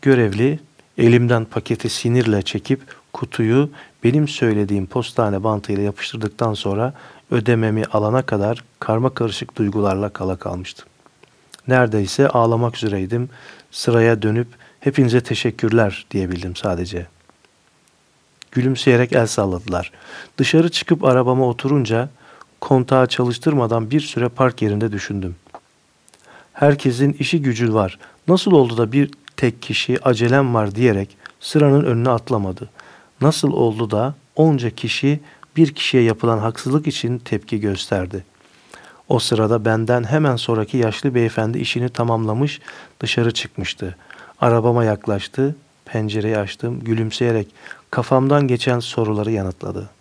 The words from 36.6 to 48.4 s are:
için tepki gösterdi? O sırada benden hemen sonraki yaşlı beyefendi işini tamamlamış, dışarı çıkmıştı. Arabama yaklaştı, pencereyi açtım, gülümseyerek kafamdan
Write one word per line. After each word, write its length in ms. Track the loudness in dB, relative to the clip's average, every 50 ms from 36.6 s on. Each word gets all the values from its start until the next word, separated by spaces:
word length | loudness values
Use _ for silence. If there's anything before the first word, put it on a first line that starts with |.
| -6 -2 -2 -2 -2
için 320 | -2 -6 -4 -4 -4 -6 -6
tepki 420 | -6 -6 -6 -6 -6 -6 -6 -4
gösterdi? 640 | -2 -2 -4 -4 -4 -4 -4 -4 -4 -4 -8 -12 -12 _ _ _ _ _ _ _ _ _ -20 -20 -20 -20 -20 -20 _ _
O 100 | -2 0
sırada 460 | 0 0 0 0 2 2 2 0 2
benden 400 | 0 0 0 0 0 0 0 0
hemen 320 | 0 0 0 2 2 0
sonraki 400 | -2 -2 -2 -2 -2 -2 -2 -2
yaşlı 380 | 0 0 0 -2 -2 -4 -2 0
beyefendi 440 | 2 0 0 0 -2 -4 -2 -2 -4
işini 300 | -4 -4 -4 -4 -4 -4
tamamlamış, 720 | -2 -2 -2 0 0 0 0 -2 -2 -2 -2 -2 -4 -8 -16 -20 -20 -20 -20 -20 _ _
dışarı 340 | -6 -4 -2 0 0 0 0
çıkmıştı. 600 | -2 -8 -10 _ -10 -8 -8 -8 -8 -10 -10 -10 _ -18 _ -20 -20 -20 -20 -6 _
Arabama 440 | 2 4 4 4 4 2 2 2 2
yaklaştı, 720 | 2 0 -2 -2 -4 -4 -4 -4 -8 _ -2 -2 -2 -2 -6 _ _ _ _ _
pencereyi 540 | -8 -6 -4 -4 -2 -4 -2 -2 -2 -2 -2
açtım, 420 | -2 -4 -8 -8 -8 -8 -6 -6
gülümseyerek 640 | -4 -2 -2 -2 -2 -4 -2 -2 0 0 0 0 -2 -4 _ -20 -20 -20 -20 -20 _ _
kafamdan 580 | -4 -4 -2 2 2 2 4 4 4 2